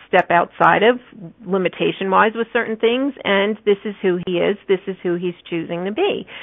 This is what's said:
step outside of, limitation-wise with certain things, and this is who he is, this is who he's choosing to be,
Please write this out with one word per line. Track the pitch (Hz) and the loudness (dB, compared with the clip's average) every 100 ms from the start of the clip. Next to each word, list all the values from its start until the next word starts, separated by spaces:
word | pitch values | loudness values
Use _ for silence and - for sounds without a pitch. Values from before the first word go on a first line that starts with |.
| - | 0
step | 185 - | 0 2
outside | 175 - - 165 170 | 0 0 2 4 4
of, | 214 247 - - 165 _ 180 | 4 2 -4 -20 -20 _ -6
limitation-wise | 190 175 - 165 160 190 190 214 | -2 -2 -2 -4 -2 0 2 2
with | 226 226 | 0 -4
certain | 233 226 220 | -4 -4 0
things, | 226 247 277 - - | 0 0 -2 -4 0
and | 196 202 214 208 | 0 0 -2 0
this | 202 | 0
is | 214 202 | -2 -4
who | 190 180 175 | -2 -2 -2
he | 175 | 0
is, | 175 208 - | 0 -2 -2
this | 185 - | -2 -2
is | 185 | -6
who | 180 175 | -4 -2
he's | 180 175 - | -4 -8 -8
choosing | 170 165 170 | -8 -6 -6
to | 190 | -6
be, | 214 392 - - - | -2 -2 -2 -8 -16